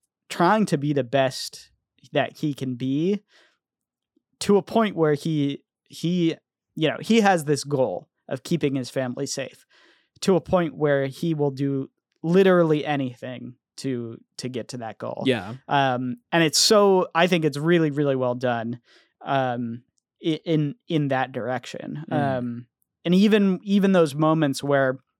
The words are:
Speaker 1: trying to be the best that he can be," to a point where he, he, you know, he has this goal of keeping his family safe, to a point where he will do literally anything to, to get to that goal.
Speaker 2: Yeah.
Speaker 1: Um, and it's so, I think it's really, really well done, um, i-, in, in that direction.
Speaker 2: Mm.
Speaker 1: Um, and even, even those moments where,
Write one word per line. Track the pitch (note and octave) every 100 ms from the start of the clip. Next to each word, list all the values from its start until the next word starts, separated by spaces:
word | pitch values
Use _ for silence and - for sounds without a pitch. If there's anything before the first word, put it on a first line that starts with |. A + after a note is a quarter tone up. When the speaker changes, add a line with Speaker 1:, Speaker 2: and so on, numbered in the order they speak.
| _ _ -
Speaker 1:
trying | - F3 A3 G3
to | D3+
be | D3
the | C#3
best | A#2+ C3+ C3 - - - - _ _ _ _
that | C#3+ B2 -
he | D#3
can | C#3 C3 B2
be," | C3 C#3 F3 G3+ _ _ _ _ _ _ _ _ _ _ _ -
to | - G3+
a |
point | - A3+ G#3+ D#3+
where | D#3
he, | D3 E3 D3+ C#3+ C#3 _ _
he, | _ - E3 F3+ E3 - _ _ _ -
you | D3+
know, | -
he | - A3+
has | G3+ F3+
this | D3 C#3
goal | C#3+ C#3+ A#2 F#2 - _ -
of | C3+
keeping | - E3+ D3
his | C3+ B2
family | C#3 B2+ B2 C#3
safe, | - B2 - _ _ _ _ _ -
to | - F3
a |
point | - F3+ E3 C3+
where | D3 C#3 C3+
he | B2+ E3+
will | D#3 C#3+
do | C3+ C#3 C#3 C3 _ _ _
literally | D#3+ F3+ F#3+ F3+ D#3+ D3+ D3
anything | C#3+ C3 A#2+ B2 B2 B2 A#2+ _ -
to, | C3+ A#2+ A#2 A2+ _ -
to | B2
get | B2 G#2+
to | -
that | A2+ -
goal. | A#2 - C#3
Speaker 2:
Yeah. | A#2+ F#2 B2+ -
Speaker 1:
Um, | C#3+ C3+ B2+ B2+ B2 -
and | E3+
it's | D#3+ -
so, | - A3 G3+ F#3+ E3+
I | E3 F3+
think | F3+
it's | D#3 C#3
really, | D#3 F3 D#3
really | C#3+ C#3+ C3+
well | B2+
done, | B2 B2 A#2 A2+ A#2+ _ _ _ _
um, | - C#3 C3 A#2+ A#2 A#2 _ _ _ _
i-, | F3+ D#3
in, | - D#3 D3 - -
in | D#3+ C#3+
that | C3 C3
direction. | C3 A2 B2+ - - - D3 -
Speaker 2:
Mm. | D#3 C#3 C3
Speaker 1:
Um, | B2 A#2+ A#2+ _ _ _
and | E3+
even, | F#3 G#3 G#3+ G3 F3+
even | G3+ G3+ G3
those | F#3 D#3+
moments | C#3+ D#3 D#3+ D3 C3+
where, | C#3+ C#3 C3+ C3 _ _